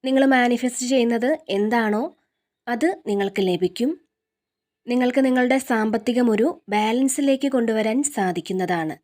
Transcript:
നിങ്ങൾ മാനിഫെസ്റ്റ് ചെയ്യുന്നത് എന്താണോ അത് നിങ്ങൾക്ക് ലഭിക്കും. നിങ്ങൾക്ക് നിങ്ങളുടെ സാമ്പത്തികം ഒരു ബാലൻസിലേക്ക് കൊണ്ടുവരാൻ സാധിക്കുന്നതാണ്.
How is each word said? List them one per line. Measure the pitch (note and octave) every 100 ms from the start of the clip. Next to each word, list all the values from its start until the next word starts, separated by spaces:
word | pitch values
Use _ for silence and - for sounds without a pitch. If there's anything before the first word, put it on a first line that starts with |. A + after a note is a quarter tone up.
| C4
നിങ്ങൾ | C4+ C4+
മാനിഫെസ്റ്റ് | C4 A#3+ A#3+ B3 B3 B3
ചെയ്യുന്നത് | C4 A#3 A#3 A#3+ D4+ -
എന്താണോ | G3 G#3+ A#3 A3 G#3 D4+ - _ _ _ _ -
അത് | A#3+ D#4 - -
നിങ്ങൾക്ക് | G3+ G3+ G3
ലഭിക്കും. | F#3 F3 F3+ - B3 E4+ _ _ _ _ _ _ _ _ -
നിങ്ങൾക്ക് | A#3+ B3 C4 C4
നിങ്ങളുടെ | B3+ B3 C4
സാമ്പത്തികം | - A#3 A3 A3 A3 A#3+ B3
ഒരു | G#3+ C4 - -
ബാലൻസിലേക്ക് | G#3 G#3+ A#3+ C4+ - C#4 C4+ C#4
കൊണ്ടുവരാൻ | C4 A#3 A3 A3 A#3+
സാധിക്കുന്നതാണ്. | D4 - F#3+ F3 D#3+ F#3 F3+ F3 D#3 -